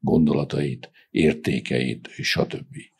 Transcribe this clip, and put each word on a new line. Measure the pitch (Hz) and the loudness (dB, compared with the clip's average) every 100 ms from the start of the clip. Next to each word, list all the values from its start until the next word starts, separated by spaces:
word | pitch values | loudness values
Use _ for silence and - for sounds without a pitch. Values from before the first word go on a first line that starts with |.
gondolatait, | - 82 76 71 71 71 73 - - _ _ | 2 4 4 2 0 -2 -2 -4 -12 _ _
értékeit, | - 78 - - 65 - 64 64 - - - | 2 2 2 -2 -2 -2 -2 -2 -4 -10 -8
és | - | -2
stb. | - - 135 - - - | 0 -2 -4 -12 -18 -18